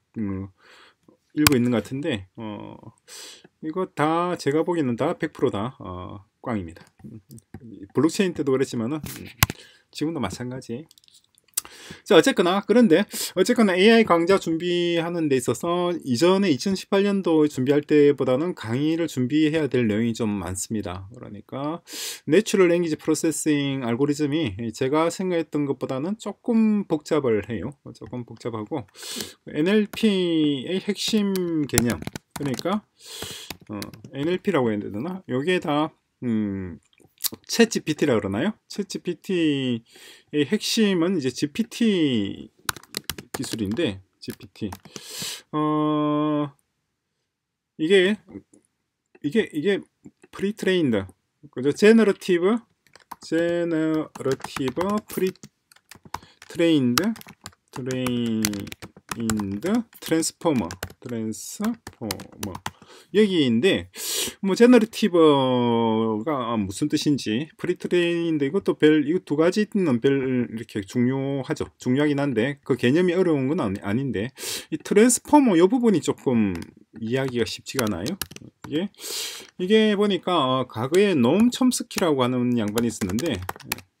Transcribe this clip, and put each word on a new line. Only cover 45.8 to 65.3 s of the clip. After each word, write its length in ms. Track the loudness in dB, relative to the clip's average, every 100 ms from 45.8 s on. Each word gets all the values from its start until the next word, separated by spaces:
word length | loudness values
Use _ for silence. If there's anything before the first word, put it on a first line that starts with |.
| 0 0 0 0 0 -2 -4 -8 _ _ _ _ _ _ _ _ _ _ _ -6
이게, 380 | 2 4 4 0 _ -20 -20 _ _ _ _ _ _ _
이게, 260 | -4 -2 -2
이게 280 | -2 -2 -2 -4 _ -20 _ -20
프리트레인드, 720 | -6 -6 -2 0 2 2 0 -2 -12 _ _ -16
그죠? 200 | -4 -2
제너러티브, 840 | 4 8 8 6 2 0 2 2 0 -4 _ _ -20 _ -20
제너러티브 1600 | -4 -2 0 -2 -2 0 0 -2 -4 -6 -4 -4 -6 -6 -4 -2 -2 -2 -4 -4 -4 -4 -16 _ _ _ _ -20 -16 -16 -16 _ -12
프리트레인드, 640 | 0 4 4 4 2 0 -4 -10 -20 -20 -20 _
트레인드 680 | -10 -6 -4 -2 -2 0 0 -2 -4 -10 -14 -20 -20 -14 -6 -2 -2 -4 -4 -2 -2 -2 -12
트랜스포머, 680 | -2 -2 -2 -4 -2 0 -2 -6 -12 -14
트랜스포머 760 | -10 -8 -6 -8 -12 -6 -6 -6 -12 -14 -10 -10 -12 -12 -12 -12 -14 -16 -20 -20 -2
얘기인데, 760 | 4 4 4 2 4 2 0 -4 -10 -8 -6 -6 -4
뭐, 160 | -2 4
제너러티브가 2000 | 8 8 4 0 2 6 6